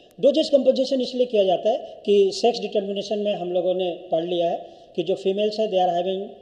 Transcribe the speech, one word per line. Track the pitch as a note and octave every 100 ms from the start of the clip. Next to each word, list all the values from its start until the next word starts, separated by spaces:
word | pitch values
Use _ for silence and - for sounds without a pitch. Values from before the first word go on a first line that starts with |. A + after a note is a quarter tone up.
| - -
Dodges | B3+ C#4 -
composition | C#4+ B3+ B3 C4 C4
इसलिए | A#3+ B3 B3
किया | G#3+
जाता | F#3+ E3+ G#3
है | C#4 - - -
कि | G3+ F#3+
sex | - A#3 A#3
determination | G3 G#3+ G3 G3+ G3 G#3
में | G#3
हम | F3+ F3+
लोगों | F3+ F3
ने | F#3 F3+ E3 -
पढ़ | E3 F3
लिया | F3 E3+
है | G#3 - - - -
कि |
जो | E3 F#3+
females | G3 G3 G#3+ G#3+
है, | G#3+
they | F#3
are | F3+ F3
having | F3+ F#3+ G#3+ -